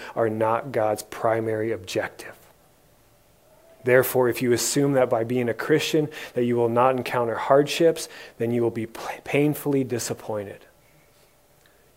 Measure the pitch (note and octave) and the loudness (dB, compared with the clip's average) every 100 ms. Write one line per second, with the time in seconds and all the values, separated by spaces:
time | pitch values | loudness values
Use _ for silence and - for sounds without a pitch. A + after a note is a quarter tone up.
0 | - - A2+ A2 A2 A#2 C#3 A#2+ G#2+ G#2+ | -8 -2 0 2 0 0 -2 -2 0 -2
1 | - - A#2 A2+ A2+ A2 A2 G#2 F#2+ A2 | -6 -4 0 0 0 -2 -2 -4 -4 -4
2 | F#2 - - - - _ _ _ _ _ | -4 -8 -18 -18 -20 _ _ _ _ _
3 | _ _ _ _ _ _ - - B2 B2+ | _ _ _ _ _ _ -20 -6 4 4
4 | B2+ B2+ B2 A2+ B2+ A#2 - D3 C#3+ C3+ | 4 2 2 2 2 2 2 0 2 2
5 | B2 A#2+ A2+ B2+ A#2 A2 - D3+ - D#3+ | 2 0 0 -2 -2 -2 0 0 2 0
6 | D3+ - - - A#2+ A#2+ A#2 A#2 B2+ C3 | 0 -6 -8 -2 0 2 2 4 2 2
7 | A#2+ B2+ A#2+ A2 - C#3 D3 - E3 E3 | -2 -2 -2 -4 4 4 4 2 2 2
8 | - - - - A#2 A#2+ A#2 A#2 A2 - | -6 -14 -20 -6 -2 0 0 -2 -8 -10
9 | - - - C#3+ D3 C#3+ D3 C#3 B2 A#2+ | -12 -12 -4 0 0 0 -2 -2 -2 -4
10 | - A#2 - G#2+ G2+ G2+ - _ _ _ | -6 -8 -8 -8 -8 -14 -20 _ _ _
11 | _ _ _ _ _ _ _ _ _ | _ _ _ _ _ _ _ _ _